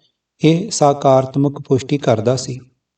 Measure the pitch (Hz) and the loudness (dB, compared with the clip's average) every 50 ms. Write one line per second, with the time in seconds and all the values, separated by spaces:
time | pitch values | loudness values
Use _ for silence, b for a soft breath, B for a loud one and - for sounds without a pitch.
0 | _ _ _ _ _ _ _ _ - 156 165 165 196 226 - - 156 143 143 143 | _ _ _ _ _ _ _ _ 2 2 2 2 0 -6 -4 0 2 2 2 2
1 | 143 139 131 131 131 127 131 143 139 143 139 147 143 - 139 127 131 - 151 143 | 2 4 4 4 2 0 -2 -2 -2 -2 -4 -6 -6 -2 -2 -2 -2 -2 -4 -2
2 | 139 - 120 107 113 117 127 127 - - 131 123 - _ _ _ _ _ _ | 0 0 0 0 0 0 -2 -2 -4 -8 -12 -14 -16 _ _ _ _ _ _